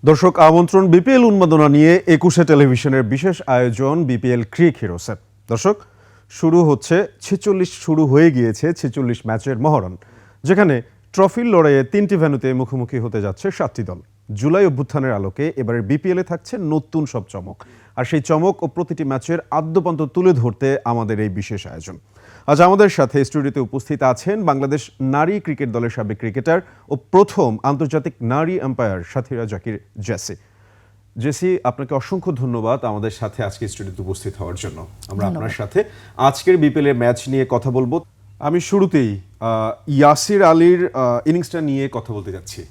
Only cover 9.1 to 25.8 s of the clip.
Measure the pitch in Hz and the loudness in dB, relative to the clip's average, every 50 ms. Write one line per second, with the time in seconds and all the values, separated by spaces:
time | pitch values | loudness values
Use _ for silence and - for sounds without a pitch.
9.1 | 120 - - 110 110 113 - 139 135 110 123 156 151 135 95 90 90 90 _ _ | -4 -6 -6 -6 -6 -6 -4 -6 -6 -2 0 2 2 2 0 -4 -12 -16 _ _
10.1 | _ _ _ _ _ _ _ 135 190 180 208 175 143 123 120 _ _ _ _ _ | _ _ _ _ _ _ _ 0 2 4 4 2 2 0 -2 _ _ _ _ _
11.1 | _ - 190 190 - 233 240 240 214 180 160 151 143 139 135 - - 202 208 180 | _ 0 0 2 2 0 -2 2 4 4 4 6 4 4 2 2 0 -2 0 2
12.1 | 202 185 156 156 143 131 - 131 131 127 131 113 131 131 123 117 - 127 113 120 | 0 0 2 0 0 -2 -2 -2 -2 -2 -4 -4 -6 -8 -8 -6 -6 -6 -6 -4
13.1 | 101 113 101 104 92 - - 196 185 - 165 127 - - 113 92 90 90 - _ | -6 -4 -4 -4 -6 -6 -8 -8 -6 -4 -6 -6 -6 -8 -10 -10 -10 -16 -16 _
14.1 | _ _ _ _ 110 101 110 147 165 190 202 180 143 127 143 - - 151 131 131 | _ _ _ _ -12 -4 -2 0 2 4 2 2 2 -2 -6 -6 -4 -4 -4 -2
15.1 | 120 101 98 95 92 - 143 160 - - 127 107 117 120 113 95 139 151 _ 190 | -4 -4 -4 -6 -6 -6 -6 -6 -4 -6 -4 -4 -2 -4 -2 -2 -4 -4 _ -2
16.1 | 180 175 180 - 175 170 _ - - 240 190 156 151 156 147 _ - 160 156 131 | -4 -4 -4 -6 -8 -10 _ -10 -10 -8 -4 -2 -4 -4 -4 _ -6 -6 -6 -4
17.1 | - 120 95 _ - 98 90 92 - _ - _ _ _ _ _ _ - 127 120 | -6 -10 -10 _ -14 -14 -14 -14 -18 _ -20 _ _ _ _ _ _ -8 -6 -2
18.1 | - 156 139 - 160 156 165 190 190 - - 147 - - 175 - 170 139 156 135 | -2 -4 0 0 0 2 2 0 -2 -2 -6 -8 -6 -6 -6 -6 -6 -6 -6 -4
19.1 | 135 131 - - 165 170 - _ - 151 156 160 160 190 165 180 170 147 156 151 | -4 -6 -4 -4 -6 -6 -6 _ -4 -4 -4 0 -2 -2 -2 -2 -4 -4 -4 -4
20.1 | _ 180 180 180 175 131 117 120 107 _ 139 135 135 131 - 120 117 117 113 104 | _ 0 2 2 4 4 2 -2 -2 _ -2 -2 -2 -2 -2 -4 -4 -2 -2 -4
21.1 | 110 104 107 107 92 92 98 - 113 98 - 85 - 82 80 90 90 78 _ _ | -4 -4 -4 -4 -4 -6 -8 -8 -10 -12 -12 -14 -16 -16 -16 -16 -18 -20 _ _
22.1 | _ _ _ - - - _ - 147 143 175 180 196 196 214 196 - - 143 117 | _ _ _ -20 -20 -16 _ 0 4 6 6 6 8 6 4 4 4 2 -2 0
23.1 | - 143 139 127 - 156 139 139 127 147 131 107 - 135 123 - 151 135 139 131 | 2 0 -2 0 -2 -4 -4 -4 -4 -4 -6 -6 -6 -10 -8 -6 -6 -2 0 0
24.1 | 127 - - 175 202 220 208 165 143 135 139 139 139 151 - - _ _ 131 131 | 0 0 -2 -6 -4 -2 0 0 0 0 -2 -2 -4 -4 -6 -10 _ _ -4 -2
25.1 | 135 143 151 170 202 208 - - 151 123 143 127 107 117 | 0 0 0 0 -2 -4 -4 -6 -6 -6 -6 -6 -4 -4